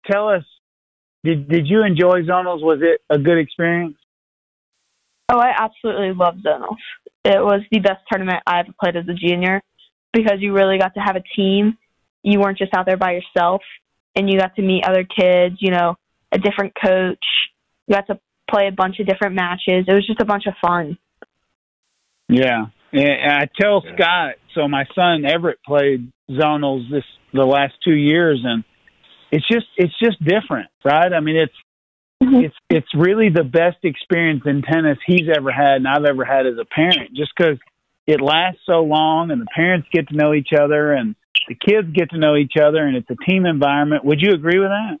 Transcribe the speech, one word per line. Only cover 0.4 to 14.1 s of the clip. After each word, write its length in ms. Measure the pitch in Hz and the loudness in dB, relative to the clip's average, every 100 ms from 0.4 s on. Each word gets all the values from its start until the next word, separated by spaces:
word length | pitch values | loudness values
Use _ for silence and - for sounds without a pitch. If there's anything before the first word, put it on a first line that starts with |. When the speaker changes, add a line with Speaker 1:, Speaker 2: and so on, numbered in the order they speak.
| - _ _ _ _ _ _ _ | -4 _ _ _ _ _ _ _
Speaker 1:
did, 240 | 156 156 143 | -4 -4 0
did 200 | 165 143 | -2 2
you 160 | 214 | 2
enjoy 400 | 214 160 180 180 | 2 2 2 2
zonals? 380 | 165 180 180 170 | 0 -2 -2 -2
Was 180 | 160 147 | 0 0
it 200 | 165 165 _ | 0 -2 _
a 80 | 151 | 0
good 200 | 143 170 | 2 0
experience? 580 | 151 - 170 170 170 - _ _ _ _ _ _ _ _ _ _ _ _ - | 0 -4 -2 -2 -6 -12 _ _ _ _ _ _ _ _ _ _ _ _ -2
Speaker 2:
Oh, 100 | 240 | 2
I 140 | 247 - | 2 0
absolutely 560 | 220 _ 226 202 190 | -6 _ -6 -4 -4
loved 300 | 185 175 180 | 0 -2 0
zonals. 340 | 156 147 175 220 - - - _ | -4 -4 -6 -10 -14 -20 -20 _
It 200 | - 196 | 0 2
was 180 | 202 202 202 | 2 0 0
the 80 | 220 | 0
best 220 | 196 190 - | 0 -4 -6
tournament 300 | 190 185 180 - | -6 -4 -4 -2
I 120 | 175 | -2
ever 120 | 180 - | -4 -4
played 160 | 180 170 | -4 -2
as 120 | 175 | -8
a 60 | |
junior, 480 | 175 170 175 180 190 _ _ _ _ _ | -4 -2 0 0 -2 _ _ _ _ _
because 260 | 233 220 196 | 0 0 0
you 140 | 202 | 0
really 240 | 196 190 190 | 2 2 2
got 160 | 185 196 | -2 -2
to 40 | |
have 160 | 202 190 | -4 -4
a 80 | - - | -6 -2
team. 420 | 190 196 208 220 _ _ _ _ | 0 2 0 -2 _ _ _ _
You 160 | 202 202 | 0 2
weren't 180 | 196 196 | 2 -2
just 160 | 190 190 | -4 -2
out 100 | 185 | 0
there 120 | 185 | -2
by 160 | 185 | -2
yourself, 480 | 180 - 180 175 190 - - _ _ _ | -4 -4 -2 0 -2 -8 -20 _ _ _